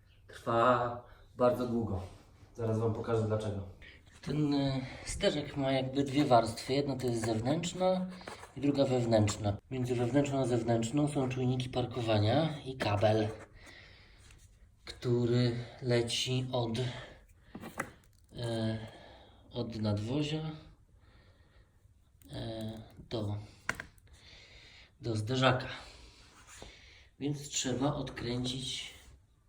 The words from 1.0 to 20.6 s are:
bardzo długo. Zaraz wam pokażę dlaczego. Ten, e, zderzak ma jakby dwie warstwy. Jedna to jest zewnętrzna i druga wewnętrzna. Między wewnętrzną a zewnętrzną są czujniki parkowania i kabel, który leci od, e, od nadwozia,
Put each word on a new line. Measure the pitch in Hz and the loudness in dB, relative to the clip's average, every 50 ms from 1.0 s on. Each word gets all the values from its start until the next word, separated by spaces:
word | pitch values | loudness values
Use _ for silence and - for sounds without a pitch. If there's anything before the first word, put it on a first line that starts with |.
| - - - - - - - - | -10 -14 -20 -20 -20 -12 -2 2
bardzo | 127 123 - - 123 113 | 4 4 4 4 0 0
długo. | 113 117 110 101 95 90 90 - - - - - - - - - - | 0 0 0 -2 -4 -4 -6 -8 -14 -18 -20 -20 -20 -20 -20 -16 -8
Zaraz | - 117 110 110 110 | -4 -2 0 0 2
wam | 113 113 104 | 2 0 0
pokażę | - - 120 117 110 107 104 | -2 -2 0 0 0 2 0
dlaczego. | 107 107 - 104 98 98 92 - - - - - - - - - - - - | 0 -2 -2 -2 -4 -6 -8 -10 -12 -18 -20 -20 -20 -20 -20 -20 -20 -12 -8
Ten, | - 147 151 151 143 143 | -4 0 0 2 2 2
e, | 139 139 135 135 131 123 - - - - | 2 2 0 0 -2 -4 -6 -10 -12 -10
zderzak | - - - 202 196 151 147 143 - - 143 | -8 -4 0 0 2 2 0 -2 -4 -4 -2
ma | 135 135 | 0 2
jakby | 135 131 127 131 - 139 139 | 2 2 0 0 0 0 0
dwie | 123 127 147 147 | 2 2 2 4
warstwy. | 127 123 117 113 110 110 - - - 143 | 6 6 6 6 4 0 -6 -4 -2 0
Jedna | 143 139 143 127 | 0 0 0 -2
to | 127 127 123 | -2 -2 -2
jest | 117 113 113 | -2 0 0
zewnętrzna | 117 113 110 117 127 151 170 170 - 170 180 185 185 185 185 - - - - - - - - - - - 127 | 0 -2 0 0 0 0 0 -2 -4 -2 0 2 2 2 2 0 -4 -8 -10 -14 -14 -14 -14 -16 -16 -8 -2
i | |
druga | 131 143 139 135 139 | 0 2 4 4 4
wewnętrzna. | 127 127 123 117 117 113 107 104 101 - - 107 104 101 - - - | 4 4 2 4 4 6 6 6 4 2 0 -2 -2 -2 -2 -6 -6
Między | 131 131 123 120 123 | -4 -4 -2 -2 0
wewnętrzną | 117 123 117 135 143 139 - 131 135 | 0 0 2 4 4 4 4 2 0
a | 131 | 2
zewnętrzną | 120 123 117 113 120 117 117 113 - - 147 147 147 | 2 2 2 2 2 2 2 2 2 2 2 2 2
są | - 147 127 123 | 2 0 0 0
czujniki | - 131 127 123 131 127 127 - | 0 0 0 0 2 0 -2 -2
parkowania | - - 123 110 - 123 113 110 110 107 104 110 120 147 165 160 151 - - | -2 -2 -2 -2 -2 -2 0 2 4 4 4 4 4 4 2 2 0 -4 -8
i | 131 131 - | -8 -6 -4
kabel, | - - 104 101 110 107 110 110 107 107 - - - - - - - - - - - - - - - - - - - - - - - - - _ - - _ _ - | -2 0 2 4 4 4 6 4 2 0 -2 -8 -14 -18 -20 -20 -20 -20 -20 -20 -20 -20 -20 -20 -20 -20 -20 -20 -20 -20 -20 -20 -20 -20 -20 _ -20 -20 _ _ -18
który | - - - - 127 120 120 120 117 120 123 123 120 117 - - - - - | -16 -12 -4 0 2 4 4 4 4 4 4 4 4 2 -2 -6 -10 -12 -6
leci | 131 123 120 117 117 117 - - - 131 127 127 127 - | 0 2 4 4 4 2 0 -2 0 0 0 -2 -2 -2
od, | 123 123 120 113 110 127 127 123 - - - - - - - - - - - - - - - - - - - - - - - - _ _ - - - - | -2 -2 -2 0 -2 -2 -2 -4 -4 -8 -12 -14 -18 -20 -20 -20 -20 -20 -20 -18 -18 -16 -16 -12 -10 -10 -10 -10 -12 -20 -20 -20 _ _ -20 -18 -10 -6
e, | 120 117 113 113 113 110 110 110 113 110 - - - - - - - - - - - - - | -4 -4 -2 -2 0 -2 -2 -4 -6 -10 -14 -18 -20 -20 -20 -20 -20 -20 -20 -20 -20 -10 -8
od | 123 117 110 110 | -6 -6 -6 -4
nadwozia, | 110 110 107 104 104 104 113 131 151 147 147 156 156 156 156 156 156 | -2 0 0 0 0 0 -2 -2 -2 -2 -2 -2 -4 -4 -6 -8 -10